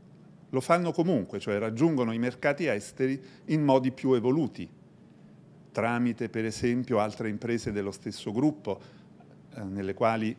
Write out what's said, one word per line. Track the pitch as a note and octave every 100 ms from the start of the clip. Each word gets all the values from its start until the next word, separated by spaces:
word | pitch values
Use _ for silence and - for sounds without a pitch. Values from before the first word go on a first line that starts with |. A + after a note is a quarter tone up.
| - - - - -
lo | C3
fanno | - E3+ E3+
comunque, | D#3 E3+ C#3+ F2+ G2+
cioè | - G2+
raggiungono | A2 A2+ E3 C#3+ A#2
i | A2+
mercati | B2 B2 D3 C#3+ D#3
esteri | G#2 - - C3 C3+ - - -
in | D#3
modi | C#3+ C3+ B2+
più | B2 C3+
evoluti, | B2 A#2+ D3+ C3 - E2+ - - - - - - - - - -
tramite | - A2+ A#2+ A#2+ A2+ A2+
per | A2+
esempio | A2 G#2+ B2 B2 B2 A2
altre | G#2+ - A2
imprese | G#2+ A#2 A#2 A#2
dello | G#2 G2
stesso | - G#2+ - G#2+
gruppo, | G#2+ D3+ D3 G#2 F#2+ - - - - - - -
eh, | -
nelle | G2 G2 F#2+
quali, | G2 A2+ A2+ A2